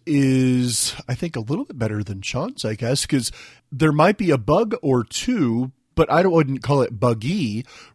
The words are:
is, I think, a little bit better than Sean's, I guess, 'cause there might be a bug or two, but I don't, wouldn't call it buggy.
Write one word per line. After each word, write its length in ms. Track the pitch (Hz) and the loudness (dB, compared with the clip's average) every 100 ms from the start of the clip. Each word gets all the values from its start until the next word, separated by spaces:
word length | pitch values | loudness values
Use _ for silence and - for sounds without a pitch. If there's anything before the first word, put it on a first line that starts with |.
| - | -2
is, 880 | 143 135 131 127 127 123 113 - - - | 2 4 4 2 2 0 -2 -4 -6 -8
I 80 | 123 | -6
think, 200 | 175 123 | -4 -6
a 40 | |
little 240 | 107 180 285 | -6 -6 -6
bit 140 | 147 | -4
better 240 | 110 107 | -4 -4
than 180 | 101 98 | -6 -8
Sean's, 420 | - 120 208 - | -8 -6 -6 -6
I 120 | 110 107 | -6 -4
guess, 300 | 117 139 - | -2 -2 0
'cause 260 | 139 113 - - - _ | -2 -2 -10 -20 -20 _
there 200 | 131 156 | 0 2
might 260 | 147 175 202 | 4 4 4
be 120 | 180 | 2
a 60 | 135 | 0
bug 380 | 104 170 226 - | 2 2 2 -2
or 220 | 139 123 | 2 0
two, 680 | 113 - - 247 123 117 131 _ _ - | 0 -4 -2 0 2 0 -2 _ _ 0
but 100 | 160 | 2
I 140 | 156 | 4
don't, 80 | 185 | 4
wouldn't 320 | 165 139 131 | 4 2 -2
call 180 | 123 143 | 0 0
it 160 | 120 110 | 0 0
buggy. 680 | 123 110 120 202 120 107 - - - | 0 0 -2 -2 -2 -4 -8 -18 -20